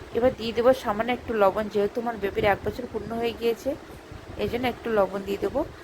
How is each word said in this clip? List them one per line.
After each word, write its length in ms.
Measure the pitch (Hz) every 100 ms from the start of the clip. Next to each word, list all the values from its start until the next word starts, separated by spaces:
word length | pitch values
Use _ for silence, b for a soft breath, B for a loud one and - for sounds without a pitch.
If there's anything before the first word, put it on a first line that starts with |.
| - 233
এবার 140 | 254 -
দিয়ে 140 | 226 226
দেবো 120 | 240 254
সামান্য 260 | 240 208 233 247
একটু 140 | - 220
লবণ, 240 | 196 190 208
যেহেতু 240 | 208 202 240
আমার 120 | 233 220
বেবির 220 | 196 208 214
এক 60 | 190 214
বছর 200 | 202 240
পূর্ণ 180 | 220 208 233
হয়ে 120 | 233 220
গিয়েছে, 300 | 233 226 269 302 - - - - - -
এই 60 | 208
জন্য 140 | 226 247
একটু 140 | 226 233 220
লবণ 220 | 190 196 196
দিয়ে 120 | 196
দেবো। 160 | 202 233 330 B